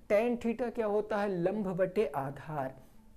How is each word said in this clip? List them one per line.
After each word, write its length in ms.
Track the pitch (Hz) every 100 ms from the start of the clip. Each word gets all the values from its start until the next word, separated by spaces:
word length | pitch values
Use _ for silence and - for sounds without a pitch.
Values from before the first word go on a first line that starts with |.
| -
Tan 340 | 208 240 233 233
theta 280 | 233 240
क्या 120 | 240 220
होता 300 | 208 208 208
है? 120 | 208 185
लंब 240 | 170 214 190
बटे 400 | 180 185 185 147
आधार, 680 | 143 139 147 156 151 131 - - - -